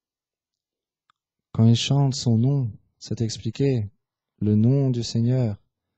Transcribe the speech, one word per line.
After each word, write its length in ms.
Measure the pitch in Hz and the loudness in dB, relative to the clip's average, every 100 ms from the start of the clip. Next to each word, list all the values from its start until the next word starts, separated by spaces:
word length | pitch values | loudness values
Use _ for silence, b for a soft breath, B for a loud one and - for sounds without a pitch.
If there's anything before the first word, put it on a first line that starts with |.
| _ _ _ _ _ _ _ _ _ _ _ _ _ _ _ | _ _ _ _ _ _ _ _ _ _ _ _ _ _ _
quand 160 | - 113 | 2 4
il 80 | 117 | 4
chante 400 | - 139 139 127 | 2 0 0 -2
son 240 | 127 113 | 0 0
nom, 320 | 127 143 120 - _ _ | 2 0 -4 -8 _ _
c'est 240 | - 110 | -10 -6
expliqué, 640 | 110 - 117 - 139 123 98 _ _ _ _ - | -6 -6 -8 -2 0 0 -4 _ _ _ _ -6
le 160 | 104 107 | 0 2
nom 340 | 117 139 135 | 4 2 0
du 140 | 120 | -2
Seigneur, 540 | 113 117 117 131 117 101 _ _ _ | -4 -2 0 0 -2 -6 _ _ _